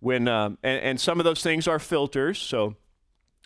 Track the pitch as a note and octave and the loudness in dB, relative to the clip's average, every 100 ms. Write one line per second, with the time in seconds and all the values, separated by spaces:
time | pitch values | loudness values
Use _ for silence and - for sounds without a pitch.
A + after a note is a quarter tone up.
0 | B2 B2+ A#2+ A2+ G#2 - B2+ C3 C3 C3 | -2 0 2 2 0 -2 -2 0 0 0
1 | - E3+ E3 D#3+ E3+ D#3+ E3 D#3+ - D#3 | 0 2 2 2 0 0 0 -2 0 0
2 | C#3+ C3+ C#3 G3+ - B2 G#2+ G#2 _ _ | 0 0 -2 -2 -4 -2 -2 -4 _ _
3 | _ _ _ _ | _ _ _ _